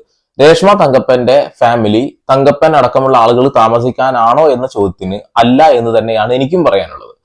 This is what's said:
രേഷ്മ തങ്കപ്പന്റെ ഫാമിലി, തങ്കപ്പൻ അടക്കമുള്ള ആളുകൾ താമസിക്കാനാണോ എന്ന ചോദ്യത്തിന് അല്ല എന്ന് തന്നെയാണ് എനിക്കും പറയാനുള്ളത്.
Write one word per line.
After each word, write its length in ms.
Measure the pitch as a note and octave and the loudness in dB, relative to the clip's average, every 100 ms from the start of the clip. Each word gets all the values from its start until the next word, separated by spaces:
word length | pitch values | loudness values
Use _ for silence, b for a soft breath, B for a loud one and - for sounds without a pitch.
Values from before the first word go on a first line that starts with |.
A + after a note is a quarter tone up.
| - _ _ - | -10 _ _ 2
രേഷ്മ 320 | D3 E3 G3 | 2 4 2
തങ്കപ്പന്റെ 800 | F#3+ D3+ B2+ - B2 B2 C#3 - - | 2 2 0 0 0 0 0 -2 -2
ഫാമിലി, 580 | A#2+ A#2+ G#2+ G#2+ C#3 - - | -2 0 0 -2 -4 -10 -4
തങ്കപ്പൻ 460 | C3+ C#3+ C#3+ D#3+ D3+ | 0 0 2 0 2
അടക്കമുള്ള 420 | A#2+ C3 C3+ B2+ | 0 -2 0 2
ആളുകൾ 300 | A#2 A#2+ C3+ | 2 2 0
താമസിക്കാനാണോ 1040 | B2+ A2+ A#2 B2 A#2 C3 B2 A2+ C3+ D#3 | 2 0 0 -4 -4 -4 0 0 2 0
എന്ന 140 | B2 G#2 | 0 -4
ചോദ്യത്തിന് 540 | - G2+ - F#2+ G2+ - A#2 | -4 -4 -4 -10 -10 -6 -2
അല്ല 260 | A#2+ C3 | 0 2
എന്ന് 360 | D#3 B2 A#2 A2+ | 2 2 0 -2
തന്നെയാണ് 340 | A2 A2 A2+ | -2 -4 -2
എനിക്കും 320 | B2+ C3+ F3+ | -2 -2 -2
പറയാനുള്ളത്. 500 | C#3 G2 E2 - - _ | 0 -2 -4 -14 -20 _